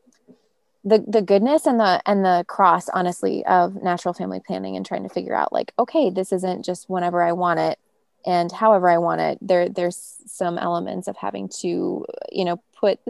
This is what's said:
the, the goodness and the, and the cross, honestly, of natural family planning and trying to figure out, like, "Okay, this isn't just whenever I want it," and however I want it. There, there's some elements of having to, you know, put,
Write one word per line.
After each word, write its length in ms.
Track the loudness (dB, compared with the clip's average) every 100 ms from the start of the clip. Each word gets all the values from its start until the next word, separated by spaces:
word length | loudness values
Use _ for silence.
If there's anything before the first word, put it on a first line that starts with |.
| _ _ _ -20 _ _ _ _
the, 200 | 2 2 4
the 160 | 0
goodness 420 | 4 4 4 2 2
and 140 | 4
the, 240 | 4 2 2
and 180 | 2
the 220 | 4 2 0
cross, 420 | 4 4 4 0
honestly, 540 | -2 -2 -2 -2 -2 2
of 340 | 4 4 0
natural 320 | -2 -2 -4
family 260 | -4 -6 -8
planning 360 | -8 -8 -6 -8
and 100 | -6
trying 160 | -8
to 80 | -6
figure 240 | -8 -4
out, 180 | -2 0
like, 220 | -2 -4 -4
"Okay, 320 | -2 0 0
this 200 | 0 -4
isn't 320 | -4 -4 -6
just 280 | -6 -8 -6
whenever 320 | -4 -2 0
I 80 | 0
want 280 | 0 0 0
it," 200 | -2 -4 _ _ _ _
and 280 | -2 0 0
however 360 | 2 4 6 6
I 120 | 4
want 220 | 2 0
it. 180 | -2 -2
There, 260 | 0 2 2
there's 540 | -2 -4 -4 -14 -20 -14
some 320 | -6 -4 -4
elements 480 | -4 -4 -4 -8 -10
of 100 | -8
having 320 | -8 -8 -10 -6
to, 440 | -4 -2 -4 -6 -8 -12 -8
you 140 | -4 -2
know, 140 | -4 _ _
put, 200 | 0 0